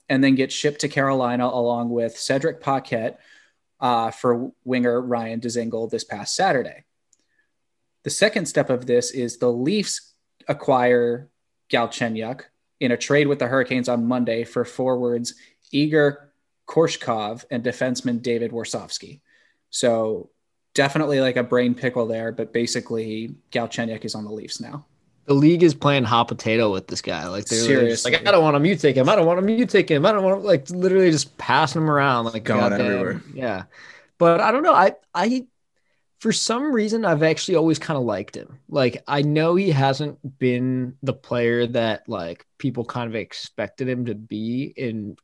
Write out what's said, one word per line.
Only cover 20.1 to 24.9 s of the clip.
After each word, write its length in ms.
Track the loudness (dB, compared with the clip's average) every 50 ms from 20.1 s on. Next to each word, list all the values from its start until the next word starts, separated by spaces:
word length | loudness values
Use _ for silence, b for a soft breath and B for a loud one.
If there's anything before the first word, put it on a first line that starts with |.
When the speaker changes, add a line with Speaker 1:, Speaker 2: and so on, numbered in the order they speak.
| -4 -6 -8 -14 _ _ _ _ _ _ _ _ _
Speaker 1:
definitely, 460 | 0 0 2 2 0 0 0 0 2
like, 160 | 2 2 0
a 80 | 0 -2
brain 300 | 0 0 2 2 2 0
pickle 340 | 0 -2 -2 -2 -2 -2 -2
there, 240 | -4 -4 -6 -6
but 220 | -6 -6 -8 -4 -2
basically 840 | -2 -2 -2 -4 -6 -6 -6 -6 -6 -6 -6 -8 -8 -10 -10 -14 -18 _ _
Galchenyuk 540 | -4 -4 -4 -4 -6 -6 -6 -6 -6 -8 -8
is 100 | -10 -10
on 80 | -10 -10
the 80 | -10
Leafs 300 | -12 -12 -12 -12 -12 -12
now. 240 | -12 -12 -14 -14 -16 _